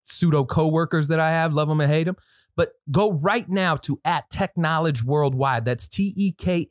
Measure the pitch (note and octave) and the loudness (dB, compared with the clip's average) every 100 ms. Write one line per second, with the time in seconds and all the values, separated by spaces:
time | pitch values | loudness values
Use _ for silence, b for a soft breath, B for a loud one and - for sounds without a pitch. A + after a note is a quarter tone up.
0 | - - F3 D3+ C3 D#3 D#3+ D#3+ E3 E3 | -8 -2 2 2 2 0 2 2 0 0
1 | D3 D#3+ D#3+ E3 D#3+ D3 D3+ D#3 C#3+ D#3 | 0 0 2 2 0 0 0 0 2 2
2 | E3 F#3+ b b b - E3+ - - C#3+ | 0 -4 b b b -4 -4 -4 -4 0
3 | G#3 D#3+ E3+ A#3 E3+ F#3+ F#3 D3 - C#3 | 2 2 0 0 0 0 0 0 -2 -4
4 | D#3+ D#3+ - - G3 - D#3+ D#3+ D#3+ C3 | -2 -2 -4 -4 -4 -2 0 0 0 0
5 | A#2+ D3 C#3+ C3 C3+ A#2+ A#2 B2 - - | 0 0 2 0 0 0 -2 -4 -4 -4
6 | G3 F#3 G3 - F#3 F3 - | -2 -2 -2 -2 -2 -2 -2